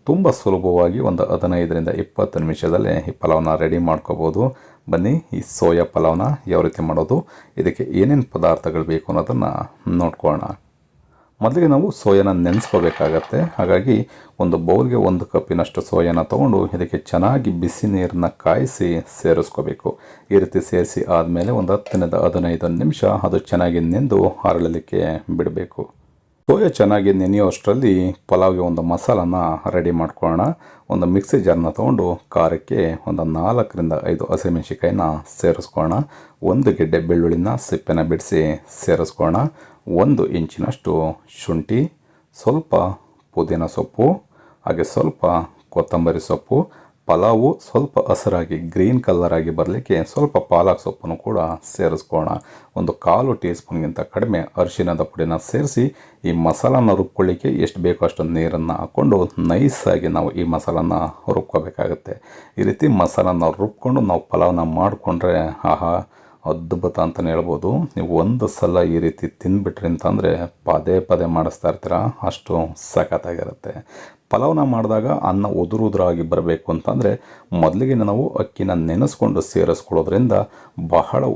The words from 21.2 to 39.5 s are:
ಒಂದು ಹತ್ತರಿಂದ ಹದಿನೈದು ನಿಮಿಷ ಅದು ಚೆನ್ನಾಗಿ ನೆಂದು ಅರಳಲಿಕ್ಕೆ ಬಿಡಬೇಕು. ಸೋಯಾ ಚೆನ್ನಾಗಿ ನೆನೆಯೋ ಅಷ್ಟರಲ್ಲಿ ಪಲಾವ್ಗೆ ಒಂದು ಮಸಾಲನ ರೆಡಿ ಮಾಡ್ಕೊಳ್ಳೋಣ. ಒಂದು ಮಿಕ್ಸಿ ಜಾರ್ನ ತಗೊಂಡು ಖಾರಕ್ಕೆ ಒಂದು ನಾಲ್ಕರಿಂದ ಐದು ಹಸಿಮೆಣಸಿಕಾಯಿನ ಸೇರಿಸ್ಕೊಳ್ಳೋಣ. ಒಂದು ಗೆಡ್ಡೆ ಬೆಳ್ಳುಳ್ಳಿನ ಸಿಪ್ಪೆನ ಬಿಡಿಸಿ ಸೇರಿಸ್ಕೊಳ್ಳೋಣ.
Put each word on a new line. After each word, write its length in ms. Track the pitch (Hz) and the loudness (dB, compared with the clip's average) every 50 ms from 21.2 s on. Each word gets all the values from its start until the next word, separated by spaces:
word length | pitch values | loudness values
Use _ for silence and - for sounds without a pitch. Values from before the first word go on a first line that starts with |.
| 82 85 85 85 87 107 123 117 | 2 0 0 -2 -2 0 -2 -2
ಒಂದು 140 | 98 87 98 | 0 0 -2
ಹತ್ತರಿಂದ 420 | 104 - - - 95 90 82 - 87 85 | -2 -2 -2 -2 -2 -2 0 0 0 0
ಹದಿನೈದು 480 | 87 87 92 85 85 85 80 87 85 85 85 | 0 0 0 -2 -2 -2 -2 -2 -2 -2 0
ನಿಮಿಷ 220 | - 156 151 - - 101 101 101 90 90 | 0 -2 0 0 2 0 2 2 0 0
ಅದು 120 | 90 92 - - | 0 -2 -2 -2
ಚೆನ್ನಾಗಿ 300 | - 87 87 87 85 85 82 82 87 | 0 0 0 0 0 0 0 0 0
ನೆಂದು 260 | 107 139 135 104 98 95 92 92 - - 95 | 0 0 2 2 4 2 2 0 0 0 0
ಅರಳಲಿಕ್ಕೆ 540 | 90 85 85 82 82 85 - - - 92 87 80 80 85 - - 85 85 | 0 2 0 -2 -2 -4 -6 -4 -4 -2 -2 -2 -2 -6 -6 -6 -4 -4
ಬಿಡಬೇಕು. 420 | 85 - 82 85 - - - - - - _ _ _ _ _ _ _ _ _ _ _ - | -4 -4 -4 -6 -8 -8 -10 -12 -12 -12 _ _ _ _ _ _ _ _ _ _ _ 2
ಸೋಯಾ 200 | 139 202 214 175 131 - | 4 4 4 2 2 2
ಚೆನ್ನಾಗಿ 340 | 104 101 104 104 98 101 98 95 | 2 4 4 2 2 2 2 2
ನೆನೆಯೋ 260 | 92 92 98 104 104 92 87 | 2 2 2 2 2 2 0
ಅಷ್ಟರಲ್ಲಿ 420 | - - 104 101 127 135 110 95 92 90 92 95 - _ - | 0 0 0 0 2 2 2 4 2 2 0 -2 -6 _ 0
ಪಲಾವ್ಗೆ 320 | 92 90 92 95 92 90 90 87 | 2 4 4 4 2 2 0 0
ಒಂದು 140 | 85 82 85 85 | 0 0 0 0
ಮಸಾಲನ 480 | 85 82 - - 120 101 87 87 87 90 87 80 80 80 - - 90 | -2 -2 0 0 0 2 2 0 0 0 0 -2 -2 -4 -4 -2 -2
ರೆಡಿ 160 | 90 85 85 85 85 | 0 0 0 0 0
ಮಾಡ್ಕೊಳ್ಳೋಣ. 420 | 82 80 - - - 82 82 85 95 143 165 - - - - - _ - - | -2 -4 -4 -4 -2 0 0 2 0 0 -2 -4 -10 -20 -20 -16 _ -4 -2
ಒಂದು 120 | 90 87 87 90 | 0 2 2 2
ಮಿಕ್ಸಿ 220 | 98 98 - - 139 92 90 | 2 2 2 0 2 4 4
ಜಾರ್ನ 240 | 82 85 82 82 78 - | 2 2 2 -2 -2 -2
ತಗೊಂಡು 260 | 107 131 131 113 92 90 87 - - - - | 0 0 2 2 0 0 -2 -4 -6 -4 0
ಖಾರಕ್ಕೆ 440 | 87 82 80 85 80 - - - - 90 82 82 80 - - | 2 2 2 2 -2 -4 -2 0 0 0 0 -2 -4 -6 -6
ಒಂದು 140 | 87 82 80 80 80 80 | -4 -2 -2 -2 -2 -2
ನಾಲ್ಕರಿಂದ 560 | 82 95 113 120 113 - - 90 85 82 78 78 - - | 0 0 0 0 -2 -2 -4 -4 -2 -2 -2 -2 -2 -2
ಐದು 140 | 87 80 - - - | -4 -2 -2 -4 -4
ಹಸಿಮೆಣಸಿಕಾಯಿನ 720 | - - 92 87 82 82 - - - - 85 92 98 87 80 78 78 78 - - - | -2 -2 -2 -2 -2 -4 -6 -6 -2 -2 0 0 0 0 -2 -2 -4 -8 -12 -8 -2
ಸೇರಿಸ್ಕೊಳ್ಳೋಣ. 580 | - 85 82 - 87 - - 80 78 80 87 113 147 143 - - - - _ _ - 90 90 | 0 0 0 0 -4 -8 -4 -2 -2 0 0 -2 -2 -4 -8 -20 -20 -20 _ _ -2 0 2
ಒಂದು 160 | 127 - 110 95 - | 2 2 2 2 2
ಗೆಡ್ಡೆ 220 | 82 80 80 85 80 82 | 0 0 0 0 0 2
ಬೆಳ್ಳುಳ್ಳಿನ 400 | 87 85 85 85 85 85 87 104 120 127 - - | 2 2 2 2 2 0 0 0 -2 -4 -4 -4
ಸಿಪ್ಪೆನ 340 | - - - - 85 82 78 80 82 | -6 -4 -2 -2 -2 0 0 0 -2
ಬಿಡಿಸಿ 300 | - - - - 80 80 78 78 78 - - - - - | -4 -2 -2 0 0 0 0 -2 -4 -8 -14 -12 -6 -2
ಸೇರಿಸ್ಕೊಳ್ಳೋಣ. 580 | - 85 80 85 78 - - 85 82 82 101 135 156 | 0 0 0 0 -2 -2 -2 0 0 2 2 0 -2